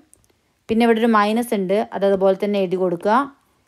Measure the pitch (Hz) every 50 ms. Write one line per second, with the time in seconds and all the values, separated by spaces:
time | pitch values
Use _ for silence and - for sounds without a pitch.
0 | _ _ _ _ _ _ _ _ _ _ _ _ _ - 226 226 233 233 226 220
1 | 240 233 220 208 208 208 214 240 240 240 226 202 190 175 196 214 220 - - 190
2 | 196 202 196 185 196 196 185 190 214 202 208 196 190 175 185 180 185 180 175 170
3 | - 202 220 254 285 269 - _ _ _ _ _ _